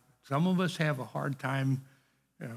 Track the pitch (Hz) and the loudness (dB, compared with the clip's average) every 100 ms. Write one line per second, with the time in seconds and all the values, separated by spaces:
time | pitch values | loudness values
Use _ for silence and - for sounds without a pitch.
0 | _ _ - 139 180 185 185 - 156 135 | _ _ -4 0 2 4 2 0 0 0
1 | 117 147 143 135 131 135 135 135 - _ | -4 -4 -4 -2 -2 0 2 0 -2 _
2 | _ _ _ - 120 | _ _ _ -14 -12